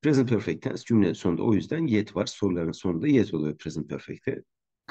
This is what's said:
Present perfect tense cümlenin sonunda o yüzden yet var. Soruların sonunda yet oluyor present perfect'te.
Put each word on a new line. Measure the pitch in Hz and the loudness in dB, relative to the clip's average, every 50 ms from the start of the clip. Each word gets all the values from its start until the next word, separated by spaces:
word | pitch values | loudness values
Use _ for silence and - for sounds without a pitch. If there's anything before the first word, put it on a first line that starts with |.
| - | 2
Present | 147 151 131 131 120 | 4 4 4 4 4
perfect | 127 101 - - 82 - - | 2 0 0 -2 -6 -4 -6
tense | - - - - | -8 -8 -8 -2
cümlenin | - 120 110 101 92 - | 2 4 4 4 4 2
sonunda | - - 92 85 - - | 0 -2 -2 0 0 2
o | 117 107 | 2 2
yüzden | 98 - - - 160 165 | 2 0 -2 -4 -2 0
yet | 151 113 104 107 - - | 2 2 0 0 0 -2
var. | 87 104 | -4 -4
Soruların | - - - - 98 90 87 82 82 80 | -4 -4 -2 -2 -2 0 0 -2 -4 -6
sonunda | - - 98 87 82 - 151 | -4 -4 -4 -2 0 0 2
yet | 143 127 101 104 92 | 4 4 4 2 0
oluyor | 78 76 76 73 76 | -2 -2 -2 -4 -6
present | - 78 76 80 78 76 | -10 -8 -8 -8 -8 -6
perfect'te. | 73 67 - - - - _ - - - - _ _ _ _ _ _ _ _ - | -8 -10 -8 -12 -14 -8 _ -6 -6 -6 -10 _ _ _ _ _ _ _ _ -6